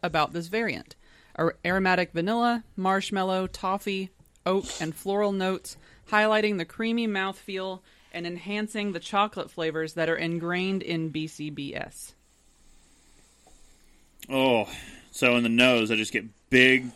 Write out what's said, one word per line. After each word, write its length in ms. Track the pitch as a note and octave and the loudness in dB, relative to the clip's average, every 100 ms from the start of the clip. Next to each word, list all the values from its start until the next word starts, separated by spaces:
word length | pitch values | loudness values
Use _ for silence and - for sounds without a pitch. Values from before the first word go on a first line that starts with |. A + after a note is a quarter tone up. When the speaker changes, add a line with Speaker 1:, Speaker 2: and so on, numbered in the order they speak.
Speaker 1:
about 300 | F3 D#3+ D3+ | -2 0 0
this 140 | E3+ E3+ | -2 -4
variant. 500 | G#3+ A3+ A#2 - - - - - - | -2 -2 -4 -10 -20 -20 -20 -12 -2
Ar-, 180 | E3 - | -2 0
aromatic 480 | F3 F#3+ F#3 F3+ E3+ | 0 2 4 2 2
vanilla, 500 | E3+ F3+ A#3 A#3+ A#3+ - - | -2 0 2 2 0 -4 -4
marshmallow, 720 | F#3 F#3+ - G3 F#3 F#3 F#3 | 0 0 0 -2 0 0 -2
toffee, 640 | - F#3+ G3 G#3 F#3+ F#3+ _ _ _ F3 | -4 -4 -2 -2 -4 -6 _ _ _ -2
oak, 200 | F#3+ G3 - | -2 -2 -6
and 120 | D#3+ | -8
floral 380 | D#3 G3 G3+ G#3 | -6 -2 0 0
notes, 460 | G3 F#3 F#3 - - - - - | 0 -2 -2 -6 -20 -20 -20 0
highlighting 480 | G#3+ G#3+ G#3+ G#3+ G3 | 2 4 4 2 0
the 80 | E3 | -4
creamy 420 | - A3+ A#3 A3+ | -4 -2 0 0
mouthfeel 720 | G3+ F#3+ F#3+ - F#3+ F#3+ F#3 _ _ _ | -2 -4 -6 -10 -8 -6 -10 _ _ _
and 140 | E3+ F3 | -10 -8
enhancing 640 | F3 G3 G#3 G#3+ A3 G#3 | -8 -6 -4 -4 -4 -4
the 80 | E3+ | -4
chocolate 500 | - G3+ G#3 G3+ D3 | -2 0 0 -2 -10
flavors 440 | - D#3+ D#3 D#3+ | -4 -4 -2 -4
that 160 | E3+ D#3+ | -2 0
are 80 | E3 | 0
ingrained 680 | E3 E3+ E3+ F3+ F#3 F#3+ | -2 -4 -2 -2 -2 -2
in 240 | - E3 D#3+ | -2 -4 -4
B 200 | D3+ D#3 | -4 -8
C 220 | - D3+ | -8 -10
B 240 | D3 C#3+ | -8 -8
S." 400 | - - - - - _ _ _ _ _ _ _ _ _ _ _ _ _ - - _ _ _ _ - - | -8 -10 -14 -20 -20 _ _ _ _ _ _ _ _ _ _ _ _ _ -20 -20 _ _ _ _ -20 -6
Speaker 2:
Oh, 400 | C3+ C3 A#2 G#2 - - - - | 0 4 2 0 -8 -16 -20 -16
so 260 | - B2+ A#2+ | 0 2 4
in 60 | |
the 60 | A#2 | 4
nose, 400 | A#2 B2+ A#2+ A2 | 4 6 6 2
I 60 | A2 | 0
just 160 | G#2+ | -2
get 140 | A2+ A2 - - | -4 -6 -14 4
big 420 | C3 C3 C3 B2+ | 8 8 6 0